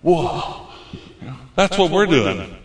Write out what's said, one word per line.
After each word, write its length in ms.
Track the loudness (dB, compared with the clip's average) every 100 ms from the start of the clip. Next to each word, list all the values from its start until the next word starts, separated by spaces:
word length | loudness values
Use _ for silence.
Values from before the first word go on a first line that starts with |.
Whoa. 640 | 4 2 2 -4 -8 -10 -18 -20 -18 -18 -18 -18 -14 -14 -10 -2
That's 220 | 0 2
what 120 | 2
we're 160 | 4 4
doing. 500 | 4 2 -2 -8 -16